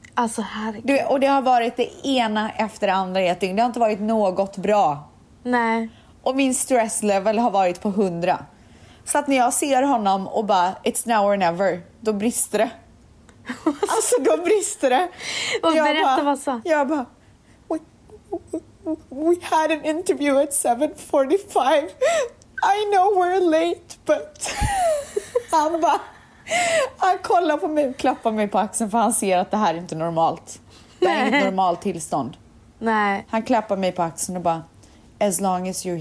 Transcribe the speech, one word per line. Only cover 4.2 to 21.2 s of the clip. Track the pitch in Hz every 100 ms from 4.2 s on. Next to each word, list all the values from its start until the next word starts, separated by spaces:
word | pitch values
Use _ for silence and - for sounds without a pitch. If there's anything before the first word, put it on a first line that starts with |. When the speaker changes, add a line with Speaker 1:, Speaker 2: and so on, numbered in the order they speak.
| 202 180 190 196
Speaker 2:
bra. | 190 208 175 147 - - - -
Speaker 1:
Nej. | 247 247 226 226 226 - - -
Speaker 2:
Och | - 262
min | 269 247
stress | - 254 220 -
level | 208 196 190 214
har | 233
varit | 190 185 180
på | 214
hundra. | 190 196 170 180 165 - - - - - - -
Så | 294
att | 294
när | 269
jag | 240
ser | 269 302 254
honom | 277 254 202 196 190
och | - 208
bara, | 196 180 190
"It's | - 226 214
now | 226 202
or | 202
never", | 175 170 196 175 - -
då | 214
brister | 208 220 - - 208
det. | 233 - - - - - - - -
Speaker 1:
<laughs> | 247 -
Speaker 2:
Alltså, | 285 - 466 440 494
då | 269 311
brister | 349 415 339 - 277
det. | 247 359 - - - - 480
Speaker 1:
Och | 330 320
Speaker 2:
Jag | 294
Speaker 1:
berätta | 302 320 262
Speaker 2:
bara, |
Speaker 1:
vad | 285 277
sa. | - 240
Speaker 2:
jag | 339 311 269
bara, | 302 247 - - _ _ - -
"We, | 320 - _ - 415 - 403 - 330 - _
we, | 320 320 -
we | 262 320 349
had | - 330 311
an | 311 302
interview | 311 370 269 285 269
at | 285
seven | - - 240 302 302 -
forty-five. | 302